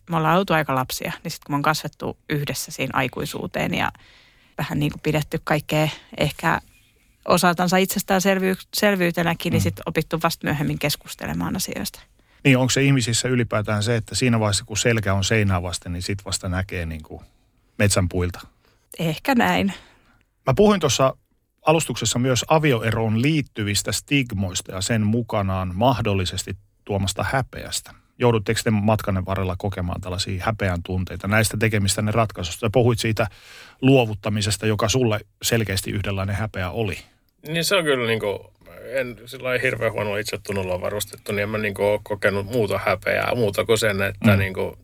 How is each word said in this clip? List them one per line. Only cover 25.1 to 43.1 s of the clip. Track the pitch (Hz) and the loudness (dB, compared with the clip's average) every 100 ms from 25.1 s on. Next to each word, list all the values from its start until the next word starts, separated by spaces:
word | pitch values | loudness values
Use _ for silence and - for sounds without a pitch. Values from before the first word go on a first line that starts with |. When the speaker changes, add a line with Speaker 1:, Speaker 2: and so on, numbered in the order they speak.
| 117 117 107 95 95 92 90 | 0 0 0 0 -2 -2 2
Speaker 2:
mahdollisesti | 123 120 110 98 87 95 - 95 _ _ - | 2 2 2 0 -2 -4 -8 -12 _ _ -4
tuomasta | 98 98 - | -2 -2 -2
häpeästä. | 101 135 123 - - - - - _ - | -2 -2 -2 -8 -8 -10 -10 -18 _ 0
Joudutteko | 123 110 101 110 | 2 4 0 -2
te | 120 | 0
matkanne | 107 104 107 - 95 92 | 2 4 2 0 -2 -2
varrella | 95 92 90 | -2 -2 -4
kokemaan | 101 92 87 90 | -4 -4 -4 -6
tällaisia | 92 90 - 92 110 | -6 -6 -4 -2 -2
häpeän | 110 98 85 | 0 -2 -2
tunteita | 90 92 90 90 98 | -4 -4 -4 -6 0
näistä | 107 110 110 | 2 2 2
tekemistänne | 110 107 98 110 107 | 0 2 0 0 0
ratkaisusta? | 113 110 - 87 - | 2 0 -2 -8 -4
Sä | 113 | 0
puhuit | 127 120 110 | 4 4 2
siitä | 113 107 104 - - - - - | 0 0 -2 -6 -20 -20 -20 0
luovuttamisesta, | 131 135 110 104 110 107 101 - 110 | 6 6 4 -2 -2 0 0 0 0
joka | 104 107 | 2 2
sulle | 131 117 104 - _ | 2 2 0 -6 _
selkeästi | - 117 101 95 - | 0 0 0 -2 -4
yhdenlainen | 107 101 98 95 98 | -4 -4 -4 -4 -4
häpeä | 110 - 90 | -4 -6 -6
oli. | 110 104 - - _ _ _ - | -4 -4 -6 -12 _ _ _ -6
Speaker 3:
Niin | 165 160 | -4 0
se | 196 | 2
on | |
kyllä | 156 131 113 | 2 0 0
niinku, | 113 104 - - _ - 92 110 | 0 -2 -6 -10 _ -20 -18 -6
en | 131 123 107 120 | -6 -6 -8 -16
sillä | 127 127 | -8 -4
lailla | 123 | 0
hirveän | 131 117 113 | 0 0 -2
huonolla | 107 104 101 | 0 -2 -2
itsetunnolla | 104 101 - 98 92 92 | -4 -6 -4 -4 -2 -2
varustettu, | 98 104 - - - | -4 -4 -6 -10 -6
niin | 101 | -2
en | 101 | -2
mä | 110 | -2
niinku | 107 95 | -4 0
oo | 101 107 | 0 0
kokenut | - 101 104 101 101 | -2 0 0 0 0
muuta | 123 98 95 107 | 0 0 0 0
häpeää, | 92 101 | 0 0